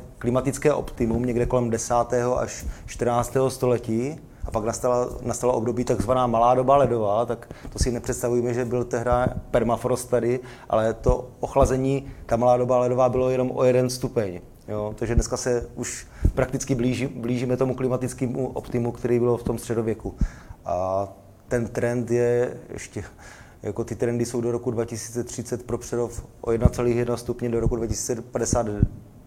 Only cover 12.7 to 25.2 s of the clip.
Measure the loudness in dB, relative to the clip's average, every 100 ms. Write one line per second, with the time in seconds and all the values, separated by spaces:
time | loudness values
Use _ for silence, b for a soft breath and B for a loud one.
12.7 | 2 2 4 4 4 2 2 0 4 4
13.7 | 6 2 0 -2 -2 -2 -6 -14 -18 -8
14.7 | -4 -4 -4 0 2 2 -2 0 -2 -2
15.7 | -8 -8 -8 -14 B B 2 0 -2 -2
16.7 | 0 0 0 -4 -4 -4 -2 0 0 0
17.7 | 0 0 0 -4 -4 -4 -2 -4 -6 -4
18.7 | -2 -2 -2 0 2 4 2 0 -4 -2
19.7 | -2 -2 -4 -6 -2 B B B B -6
20.7 | -2 0 -2 -4 -8 -20 -18 -4 -2 -2
21.7 | -2 -2 0 0 2 4 2 0 -4 -12
22.7 | -12 -10 -12 -12 -16 B B B B -8
23.7 | -6 -6 -2 0 0 0 0 -2 -2 -2
24.7 | -2 -4 -6 -8 -6